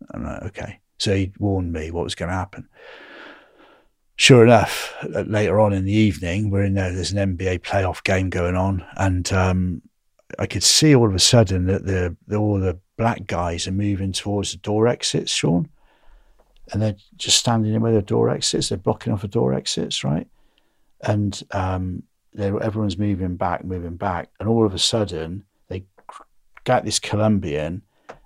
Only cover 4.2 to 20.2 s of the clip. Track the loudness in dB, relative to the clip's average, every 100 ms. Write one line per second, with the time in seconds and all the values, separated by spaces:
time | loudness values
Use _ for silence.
4.2 | 8 10 10 8 6 -4 -8 -10 -8 -6
5.2 | -2 0 2 4 4 2 2 4 4 2
6.2 | -4 -2 0 0 2 0 0 -2 -2 0
7.2 | 0 0 -2 -2 -2 0 0 -2 0 0
8.2 | 0 0 0 0 0 -2 -6 -2 0 0
9.2 | 0 0 2 2 0 -4 -12 _ _ _
10.2 | -14 -8 -6 0 2 4 6 6 6 4
11.2 | 4 6 4 2 0 0 -2 -2 -2 -6
12.2 | -6 -2 0 0 -2 -4 _ -4 -2 -2
13.2 | -4 -4 -2 -4 -4 -2 0 0 -2 -4
14.2 | -4 -2 -4 -6 -2 2 2 2 -2 -2
15.2 | -2 0 2 0 -2 _ _ _ -20 -20
16.2 | _ _ _ _ -8 -2 -2 -4 _ -8
17.2 | -2 0 2 0 0 0 2 2 2 0
18.2 | 0 0 -2 -2 -2 -2 -2 -2 -2 -4
19.2 | -4 -2 0 -2 -4 -6 -4 -4 -2 -4